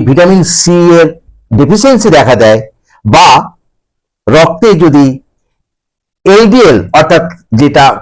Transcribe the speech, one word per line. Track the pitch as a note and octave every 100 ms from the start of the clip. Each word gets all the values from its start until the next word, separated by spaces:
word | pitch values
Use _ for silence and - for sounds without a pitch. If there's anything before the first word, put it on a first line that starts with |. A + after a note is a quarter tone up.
| B2+
ভিটামিন | C3+ F3 F#3+ E3 -
সি | - F3 F3 E3+
এর | D#3+ D#3+ _ _ -
ডেফিসিয়েন্সি | A2 C#3+ G#3+ C4+ B3+ A3+
দেখা | D#3 G#2+ A#2
দেয় | A2+ A2 A2 _ _ _ G#2
বা | C#3+ - C#3+ F3 - _ _ _ _ _ _ -
রক্তে | C#3 E3 - A#3
যদি | E3+ E3+ C#3+ C3+ C3 _ _ _ _ _ _ _ _ _ _ F#3
এলডিএল | G3+ A3+ B3+ G3+ A2+ E2+ C#3
অর্থাৎ | D#3 - E2+ - _ A2+
যেটা | C#3+ D3 C3+ A2+